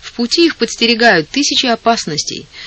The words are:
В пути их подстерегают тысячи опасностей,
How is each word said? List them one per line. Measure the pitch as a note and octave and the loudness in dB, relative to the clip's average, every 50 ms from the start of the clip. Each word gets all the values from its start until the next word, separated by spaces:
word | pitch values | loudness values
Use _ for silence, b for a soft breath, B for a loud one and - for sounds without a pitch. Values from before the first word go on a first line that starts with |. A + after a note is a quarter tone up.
В | - - - | -18 -16 -6
пути | - A#3+ A#3 - - E4+ E4 | -6 -4 -2 0 2 2 2
их | - - | 2 0
подстерегают | A#3 G#3+ - - C4 A#3+ A#3+ A3 A#3+ A#3+ G3+ E3+ D#3 - | -4 -4 -2 -2 2 2 2 4 4 4 4 4 0 -2
тысячи | - C4+ C#4+ - D4 C4+ - B3+ | -2 -2 -2 0 0 0 0 0
опасностей, | A#3 A3 - A#3 A#3 A3 - - D3+ D3+ - - - - - - B B B | -2 0 2 0 0 0 -2 -6 -6 -6 -6 -8 -8 -12 -14 -16 B B B